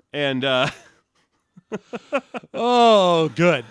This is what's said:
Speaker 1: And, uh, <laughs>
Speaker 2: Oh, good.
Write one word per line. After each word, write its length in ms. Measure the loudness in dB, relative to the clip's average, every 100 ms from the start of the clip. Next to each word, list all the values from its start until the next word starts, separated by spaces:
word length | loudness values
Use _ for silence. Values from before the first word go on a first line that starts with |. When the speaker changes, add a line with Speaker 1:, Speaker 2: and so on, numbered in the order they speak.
| _
Speaker 1:
And, 320 | -6 -4 -2
uh, 240 | -2 -2 -2
<laughs> 60 | -6 -20 _ _ _ _ _ _ -20 _ -14 -14 -18 -8 -8 -8 -14 -14
Speaker 2:
Oh, 760 | -6 0 4 4 4 4 2 -2
good. 300 | 0 0 0 -6